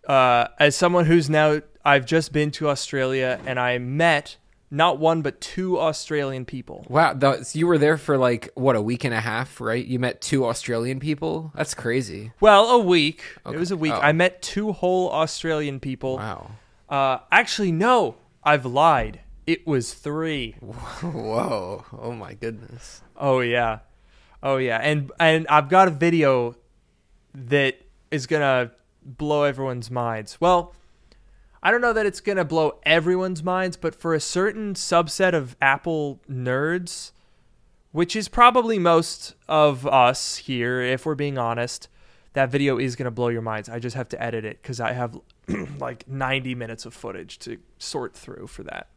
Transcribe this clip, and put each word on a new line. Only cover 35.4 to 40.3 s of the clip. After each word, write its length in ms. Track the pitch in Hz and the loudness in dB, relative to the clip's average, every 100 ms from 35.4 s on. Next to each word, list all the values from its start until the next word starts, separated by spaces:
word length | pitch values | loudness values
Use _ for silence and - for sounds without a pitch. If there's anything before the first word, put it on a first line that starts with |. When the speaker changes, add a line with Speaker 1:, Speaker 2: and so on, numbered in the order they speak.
| 127 - | -4 0
Speaker 1:
Apple 580 | 139 139 170 160 147 131 - | 2 2 -2 -4 -4 -8 -12
nerds, 840 | 131 123 127 151 175 175 - - _ _ _ _ _ _ _ _ | -6 -2 -2 0 -4 -6 -12 -16 _ _ _ _ _ _ _ _
which 240 | 151 175 220 | -4 -2 -2
is 120 | 196 | -4
probably 520 | - 240 247 226 220 | 6 6 6 2 2
most 560 | 175 165 165 - - _ - | 6 4 4 -8 -16 _ 0
of 380 | 156 151 131 139 | 4 4 2 2
us 520 | 135 123 127 - | 6 6 4 -6